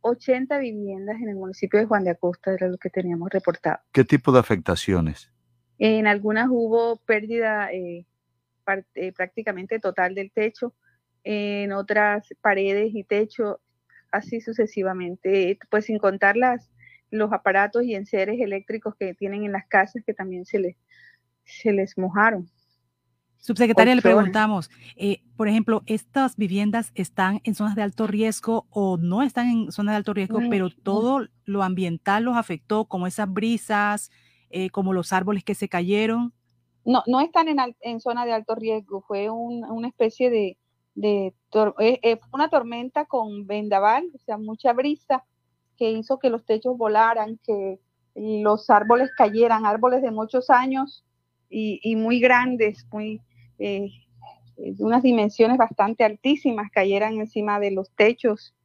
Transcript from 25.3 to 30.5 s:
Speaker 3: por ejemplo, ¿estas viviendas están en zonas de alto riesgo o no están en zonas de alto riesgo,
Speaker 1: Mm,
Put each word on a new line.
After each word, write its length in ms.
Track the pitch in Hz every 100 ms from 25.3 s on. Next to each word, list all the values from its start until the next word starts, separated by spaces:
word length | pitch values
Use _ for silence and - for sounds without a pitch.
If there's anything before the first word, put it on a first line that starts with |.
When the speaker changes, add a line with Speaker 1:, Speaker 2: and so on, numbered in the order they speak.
| _
Speaker 3:
por 120 | 214
ejemplo, 340 | 220 214 220 -
¿estas 500 | 220 - - 262 233
viviendas 540 | 208 190 208 226 220
están 460 | - 185 - 190 208
en 100 | -
zonas 220 | 208 208 208
de 60 |
alto 240 | 208 - 220
riesgo 600 | 208 220 214 - 226 -
o 260 | - 196 180
no 260 | 175 190
están 260 | 269 - 240
en 240 | 233 220
zonas 200 | - 208
de 40 | 214
alto 160 | 202
riesgo, 280 | 202 190 226
Speaker 1:
Mm, 100 | 240